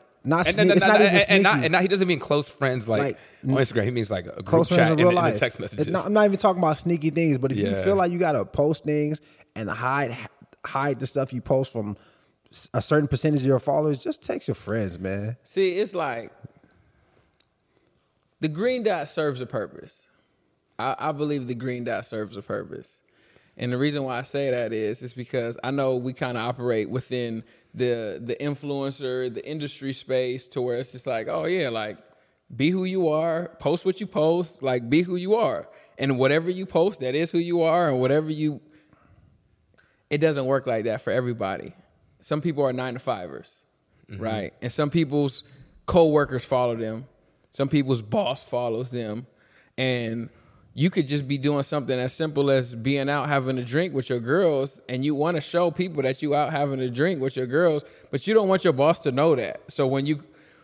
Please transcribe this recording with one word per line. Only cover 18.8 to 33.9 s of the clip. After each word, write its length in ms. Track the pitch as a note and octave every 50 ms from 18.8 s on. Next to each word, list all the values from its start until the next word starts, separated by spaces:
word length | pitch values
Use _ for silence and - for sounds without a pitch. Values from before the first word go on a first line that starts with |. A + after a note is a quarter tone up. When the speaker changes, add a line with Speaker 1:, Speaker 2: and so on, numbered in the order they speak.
| G#3+
Speaker 3:
dot 240 | G#3+ F#3 D#3+ C#3+
serves 340 | - - E3 D3+ D3 C3 B2
a 40 | B2+
purpose. 580 | - - A2+ G2 - - - - - - _ _ _ _ _ _ _ _ _ _ _ _ _ _ _ _
I, 180 | - A2+ C3 - -
I 120 | C3+ D#3
believe 360 | D3+ C#3+ D3+ D3 D3 C#3 B2+
the 80 | A#2+ B2
green 280 | A2+ B2 C3 B2 B2 A#2+
dot 200 | A#2+ A2 G2 A#2+
serves 300 | - A2+ G#2+ G#2+ F#2+ G2+
a 60 | G2+
purpose. 580 | - - G#2+ G#2 F#2 - - - - - _ _ _ _ _ _ _ _ _ _ _ _ _
And 140 | - B2 B2
the 60 | B2
reason 260 | B2+ C#3+ D3+ D3 C#3+ C3+
why 160 | C3 B2 A#2+
I 40 | B2+
say 280 | - - C#3 C#3 C3+
that 220 | B2+ A#2+ A#2 A2 A2+
is, 280 | A2 A2 G#2 A#2+ -
is 120 | B2+ B2 A#2
because 440 | B2+ A#2+ - - B2+ A#2 A#2 A#2+ - -
I 80 | B2+
know 240 | C#3 C#3+ C3+ C3 B2+
we 160 | B2 B2 C3 B2+
kinda 260 | - C#3 B2 A#2+ A#2
operate 480 | A2+ B2 A#2+ B2 A#2+ B2 A#2 A2 G#2 -
within 540 | A2 B2+ - - B2+ B2 A#2+ A#2 A2+ A2 - _ _ _ _ _ -
the, 460 | A2+ B2 B2 A#2+ A#2 A2 G#2 E2+ C#2
the 140 | A#2 A#2 A#2
influencer, 960 | - C#3 D3 C#3+ C3+ C#3+ C#3+ C#3+ C#3 C3+ C#3 C3 C3+ C#3+ B2+ B2+ B2+ B2+ B2 A2+
the 120 | A2+ - B2+
industry 440 | D#3 D#3+ D3 C3+ - - C3+ C3+ C3
space 540 | - - - C3 B2+ B2+ B2 B2+ C3 - -
to 120 | - C3+
where 160 | B2 B2 A#2+
it's 140 | A#2+ C3 -
just 160 | - B2 -
like, 200 | C#3 A#2+ A2+ A2+ -
oh 160 | E3+ E3 D#3
yeah, 240 | E3 F3+ F#3 D3+ B2
like, 280 | A2+ A2 G#2+ G#2+ G2 - - _ _ _ _ _ _ _ _ - B2
be 140 | A2+ C3+ E3
who 140 | F#3 F#3+ F#3
you 240 | F#3 F#3 F#3+ F3
are, 420 | D#3 D3+ D#3 D#3+ E3+ D#3+ E3+ F3 - - -
post 260 | - C#3+ E3 E3+ -
what 140 | F#3+